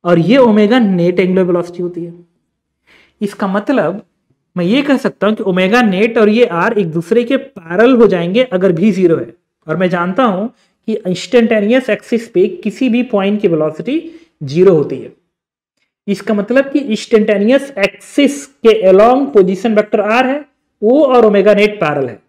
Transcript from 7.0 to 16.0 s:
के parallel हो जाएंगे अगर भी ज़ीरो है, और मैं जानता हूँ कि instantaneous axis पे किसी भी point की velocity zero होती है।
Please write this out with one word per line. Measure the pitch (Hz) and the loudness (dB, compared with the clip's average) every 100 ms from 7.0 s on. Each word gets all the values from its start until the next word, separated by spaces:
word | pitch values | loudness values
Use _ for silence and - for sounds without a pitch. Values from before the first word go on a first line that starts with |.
| 165 226 | -2 -2
के | 233 269 | 0 -4
parallel | - - 165 180 240 247 | -4 -20 -6 0 2 4
हो | 208 | 4
जाएंगे | 175 170 208 | 2 -2 -2
अगर | 254 185 190 | -2 0 0
भी | 160 214 | 2 0
ज़ीरो | 185 175 151 | 2 0 0
है, | 117 _ _ _ - | -4 _ _ _ -8
और | 160 | -4
मैं | 185 | -2
जानता | 175 175 196 | -2 -4 -2
हूँ | 247 185 226 _ _ _ - | -2 -2 -6 _ _ _ -8
कि | 220 | -6
instantaneous | 185 175 - 247 226 220 202 254 254 | -6 -8 0 0 2 0 0 0 0
axis | 208 - 226 233 | -6 -4 -6 -2
पे | 180 196 - | -2 -2 -2
किसी | 214 202 262 | -10 -4 -2
भी | 233 247 | -2 -2
point | 202 196 208 | -2 -2 -2
की | 208 | 0
velocity | 160 151 151 - 311 320 - _ _ | 0 -2 -6 -6 -6 -8 -20 _ _
zero | 139 151 190 | -6 2 4
होती | 160 131 131 | 4 0 -8
है। | 113 _ _ _ _ _ _ _ _ _ | -12 _ _ _ _ _ _ _ _ _